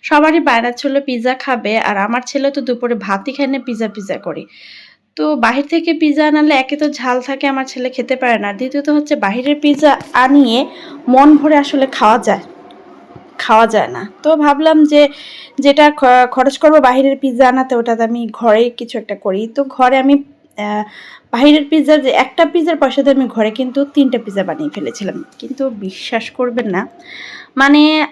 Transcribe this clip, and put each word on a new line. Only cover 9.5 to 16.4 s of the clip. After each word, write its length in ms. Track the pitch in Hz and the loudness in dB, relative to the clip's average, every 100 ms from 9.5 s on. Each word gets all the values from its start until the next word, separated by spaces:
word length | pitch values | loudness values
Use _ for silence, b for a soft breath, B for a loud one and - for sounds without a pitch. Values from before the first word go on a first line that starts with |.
| 294 | 0
পিৎজা 400 | 294 277 302 269 - | 0 2 2 2 -2
আনিয়ে 520 | 247 262 285 254 226 311 B B B - | 0 4 4 4 2 -4 B B B 2
মন 300 | 262 285 294 | 6 6 6
ভরে 200 | 294 294 | 4 2
আসলে 300 | 285 285 269 | 2 -2 -2
খাওয়া 300 | - 214 240 | 2 2 2
যায়, 220 | - 190 - - - - - - - - - - | 0 -4 -6 -20 -20 -20 -20 -20 -20 -20 -20 -12
খাওয়া 300 | - 220 226 | 2 4 4
যায় 200 | 220 139 | 0 -2
না। 240 | - 208 - | -6 -14 -6
তো 120 | 294 311 | 0 2
ভাবলাম 500 | 294 285 320 311 302 | 2 2 2 4 4
যে 220 | 294 285 285 B B B - | 4 2 0 B B B -2
যেটা 320 | 269 277 294 | 2 4 4
খ-, 360 | 294 262 247 247 | 4 2 4 2
খরচ 260 | 254 | 2